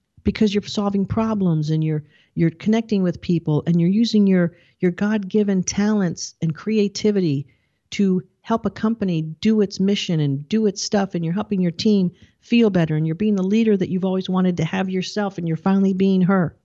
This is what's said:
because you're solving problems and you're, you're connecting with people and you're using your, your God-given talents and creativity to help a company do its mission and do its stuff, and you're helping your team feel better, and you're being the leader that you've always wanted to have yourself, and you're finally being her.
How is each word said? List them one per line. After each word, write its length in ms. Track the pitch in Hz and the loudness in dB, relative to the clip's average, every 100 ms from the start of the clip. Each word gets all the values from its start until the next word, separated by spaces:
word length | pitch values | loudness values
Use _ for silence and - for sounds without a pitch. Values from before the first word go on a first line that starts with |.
| _ _ | _ _
because 320 | - 185 220 | -4 0 0
you're 80 | 202 | 0
solving 420 | - - 202 202 | -4 -4 -2 -2
problems 680 | 190 - 220 220 185 156 151 | -2 -2 -2 0 0 0 0
and 120 | 156 | 0
you're, 220 | 156 151 151 _ _ - | 0 -2 -6 _ _ -2
you're 140 | 165 | -2
connecting 520 | 165 - 220 226 202 | 0 0 0 0 0
with 180 | 185 160 | 0 -2
people 440 | - 170 160 151 - | -2 -2 0 0 0
and 140 | 170 | 2
you're 100 | 170 | 2
using 380 | 202 233 214 196 | 2 2 2 4
your, 280 | 185 170 - _ _ | 4 0 -4 _ _
your 140 | 180 | -4
God-given 720 | 180 208 220 190 214 202 190 | -2 -2 -2 -2 0 0 0
talents 720 | 175 - 208 214 180 170 - - | -2 -2 0 0 -2 -4 -10 -6
and 140 | 165 | -6
creativity 960 | 147 - 220 202 202 214 202 175 139 - _ _ _ _ | -4 -2 0 0 0 -2 0 0 0 -4 _ _ _ _
to 320 | - 196 185 - _ | -2 0 0 -2 _
help 240 | - 226 - | -4 -4 -4
a 40 | |
company 520 | - 220 226 196 165 | -4 -2 -2 -2 -2
do 380 | 160 160 214 220 | -4 -2 0 2
its 200 | 196 - | 0 0
mission 400 | 190 202 - 160 | 0 0 0 0
and 280 | 147 139 147 | 0 -2 -2
do 180 | 220 214 | 0 0
its 160 | 190 | -2
stuff, 320 | - 208 196 | -2 -2 -2
and 100 | 175 | -4
you're 100 | 165 | -4
helping 280 | 180 214 196 | -4 -2 -2
your 80 | 180 | -2
team 400 | 165 220 202 180 - - _ | 0 2 2 2 -4 -16 _
feel 280 | - 240 220 | -2 2 4
better, 260 | 185 160 | 2 0
and 120 | 156 160 | 0 -2
you're 80 | |
being 220 | 160 214 202 | -2 0 0
the 60 | |
leader 320 | 185 220 220 196 | 0 2 2 2
that 120 | - | 0
you've 160 | 185 | -2
always 240 | 185 190 185 | -2 -2 -2
wanted 280 | 185 185 175 | 0 0 0
to 60 | |
have 260 | 160 190 190 | -2 -2 -4
yourself, 480 | 185 180 - 202 190 | -4 -4 -4 -6 -4
and 100 | 170 | -6
you're 80 | 156 | -2
finally 380 | 190 196 196 | 0 2 2
being 260 | 185 196 190 | 2 2 2
her. 340 | 180 196 165 - | 2 2 0 -4